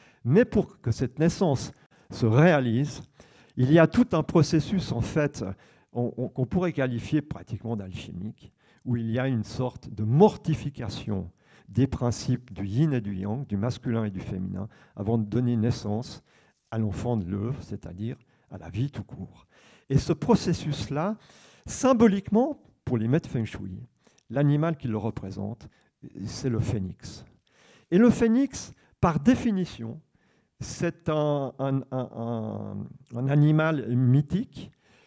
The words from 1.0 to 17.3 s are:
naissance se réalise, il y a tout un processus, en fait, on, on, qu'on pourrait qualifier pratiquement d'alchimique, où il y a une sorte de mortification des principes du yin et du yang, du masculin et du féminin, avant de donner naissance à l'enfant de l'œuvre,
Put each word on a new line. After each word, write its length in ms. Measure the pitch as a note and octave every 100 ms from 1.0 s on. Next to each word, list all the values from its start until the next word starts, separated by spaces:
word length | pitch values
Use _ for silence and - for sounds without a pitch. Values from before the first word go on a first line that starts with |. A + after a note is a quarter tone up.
| B2+ -
naissance 540 | E3 - F3+ C3 - - _ _ -
se 140 | - A2+
réalise, 800 | A#2+ F3 D3+ B2 A#2 C#3+ - - _ - _ _ -
il 140 | B2+
y 80 | E3
a 80 | D#3+
tout 200 | A#3+ A#3+
un 100 | E3+
processus, 680 | - E3+ D3 E3 - F#3+ -
en 100 | A#2
fait, 440 | - D#3+ D3 - G2 G2 _ _ _
on, 220 | A#2+ A#2+ -
on, 120 | -
qu'on 160 | - B2
pourrait 280 | F3+ F3+
qualifier 480 | C#3+ C3 A#2 - D3+
pratiquement 540 | D3 - - G#2+ A2+ A2
d'alchimique, 800 | F#2 F2+ - F2+ G#2 - - _ _ _ B2+
où 120 | A#2+
il 140 | A2+
y 80 | A#2+
a 80 | C3+
une 160 | A#2
sorte 460 | G#2 - B2 - -
de 140 | G#2
mortification 1300 | A2 C#3 G#3 - - D3+ C#3+ - G#2+ - - G2 F2+ _ _ _ -
des 180 | G2+ C3
principes 640 | - A#2+ - - B2 -
du 120 | F#2 G2
yin 280 | A2 D#3
et 80 | B2+
du 140 | G2+ F#2
yang, 300 | G2 B2 C#3
du 100 | G2+
masculin 480 | A#2+ - C3 A2+ G#2+
et 60 |
du 80 | F#2
féminin, 480 | - F#2+ F#2 F#2 G#2 - _ -
avant 220 | G2+ A#2
de 80 | G#2
donner 300 | A2 B2 A#2+
naissance 680 | A#2 - G#2 G#2+ - - _ _ _ _ -
à 80 | A2+
l'enfant 360 | G#2+ F#2+ B2 A2+
de 140 |
l'œuvre, 320 | F2